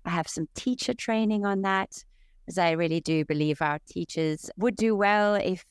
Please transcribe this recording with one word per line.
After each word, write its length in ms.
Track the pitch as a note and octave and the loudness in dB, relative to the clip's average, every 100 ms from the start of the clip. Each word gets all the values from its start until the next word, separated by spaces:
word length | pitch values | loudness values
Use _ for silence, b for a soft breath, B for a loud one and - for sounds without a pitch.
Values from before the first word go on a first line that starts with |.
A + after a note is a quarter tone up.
I 60 | - | -6
have 180 | F3 D#3+ | -4 -4
some 200 | - D#3 | -6 -8
teacher 380 | - - B3 - | -4 -4 -2 -2
training 540 | A#3+ - A3 A3 G#3+ G3+ | -4 -2 0 2 0 0
on 160 | G3 | 0
that, 420 | G3 F#3+ F#3+ - - _ - _ - | 0 0 -2 -8 -20 _ -20 _ -8
as 120 | F3 | 0
I 140 | E3+ | 2
really 280 | E3 E3+ E3 | 2 2 0
do 240 | - D#3+ | 0 0
believe 380 | D3 D3+ D3+ D3 | 0 0 0 2
our 160 | D#3 D3 - | 0 -2 -6
teachers 600 | - E3 - D#3+ D#3 - - | -8 -6 -2 -2 -2 -8 -2
would 200 | A3+ G3 | -2 2
do 200 | A3+ G#3 | 2 4
well 380 | G3+ G#3 G#3 | 4 4 4
if 300 | G3+ - F#3 - | 2 0 -4 -8